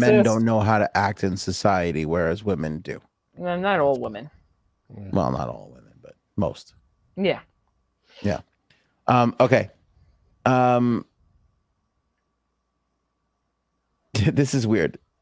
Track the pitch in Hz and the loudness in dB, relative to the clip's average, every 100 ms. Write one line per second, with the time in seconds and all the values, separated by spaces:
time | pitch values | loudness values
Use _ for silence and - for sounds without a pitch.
0 | 123 214 117 110 113 110 101 107 104 95 | 4 4 4 2 2 2 2 2 2 0
1 | 101 104 98 92 - 92 107 95 87 76 | -2 -2 -4 -4 -6 -2 0 2 0 -2
2 | 78 85 80 98 107 85 78 78 - - | -2 0 0 -2 -4 -4 -4 -8 -10 -14
3 | _ _ _ - 175 175 196 185 143 131 | _ _ _ -12 -8 -4 -2 0 0 0
4 | 117 104 143 _ _ _ _ _ _ 107 | -6 -12 -16 _ _ _ _ _ _ -18
5 | 98 95 67 65 62 58 50 - - _ | -4 -2 -2 -4 -8 -12 -18 -20 -20 _
6 | - - _ - 82 - - _ _ _ | -20 -20 _ -4 -4 -6 -20 _ _ _
7 | _ - 190 131 - _ _ _ _ _ | _ -6 -4 -4 -8 _ _ _ _ _
8 | _ - 101 - - _ _ _ _ _ | _ -8 -6 -6 -10 _ _ _ _ _
9 | - 123 120 - 127 123 101 _ _ _ | 0 2 2 2 4 4 0 _ _ _
10 | _ _ _ _ - 127 127 123 120 117 | _ _ _ _ 0 2 4 2 2 -2
11 | - _ _ _ _ _ _ _ _ _ | -6 _ _ _ _ _ _ _ _ _
12 | _ _ _ _ _ _ _ _ _ _ | _ _ _ _ _ _ _ _ _ _
13 | _ _ _ _ _ _ _ _ _ _ | _ _ _ _ _ _ _ _ _ _
14 | _ - 101 135 135 139 110 107 76 - | _ -2 0 2 0 0 0 0 0 -4
15 | _ _ | _ _